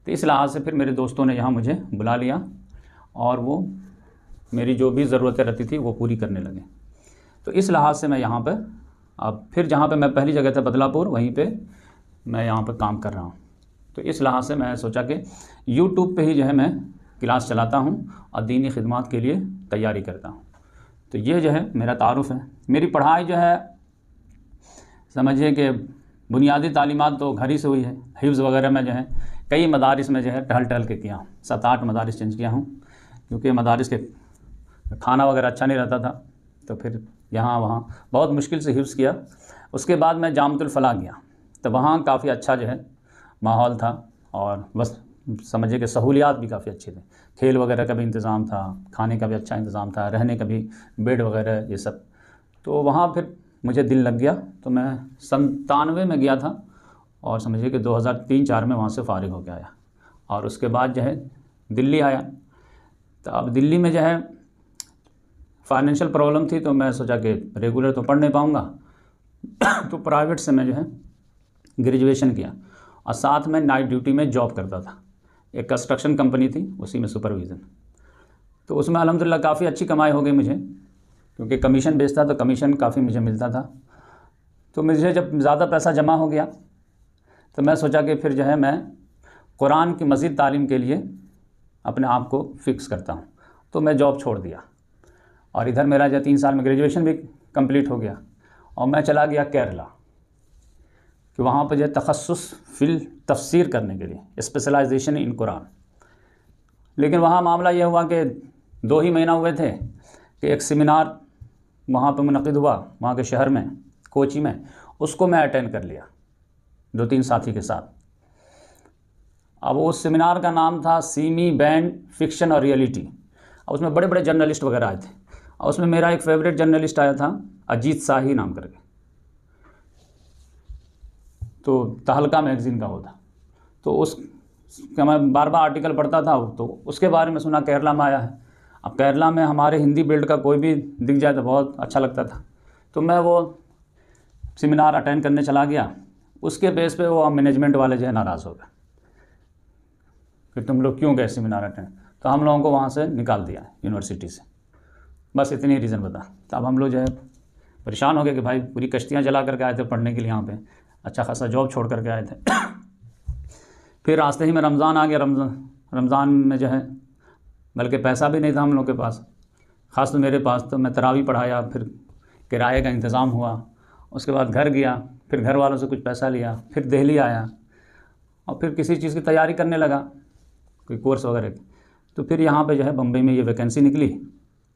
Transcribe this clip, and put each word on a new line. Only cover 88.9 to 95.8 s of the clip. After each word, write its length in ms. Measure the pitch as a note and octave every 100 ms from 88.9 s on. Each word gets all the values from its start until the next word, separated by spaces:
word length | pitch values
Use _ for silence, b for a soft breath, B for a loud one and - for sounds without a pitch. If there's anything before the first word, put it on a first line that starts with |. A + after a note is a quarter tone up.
| - _ _ b b b -
कुरान 340 | C#3 D3+ E3+
की 120 | E3 D3+
मज़ीद 320 | C3+ E3 C#3+
तालीम 280 | C#3+ C#3+ C3+
के 100 | B2+
लिए 260 | B2 D#3+ F#3+ - - _ _ _ _ _ A#2+
अपने 220 | A#2+ C3
आप 200 | B2 B2
को 160 | C3+ - - -
फिक्स 220 | B2+ -
करता 260 | F#2 -
हूँ, 140 | E2 - _ b b b
तो 80 | D#3+
मैं 140 | D#3 C#3
जॉब 220 | C#3 C#3
छोड़ 180 | B2+ G#2
दिया। 240 | F2+ E2 - _ _ _ b b b b b -
और 140 | A#2+
इधर 160 | B2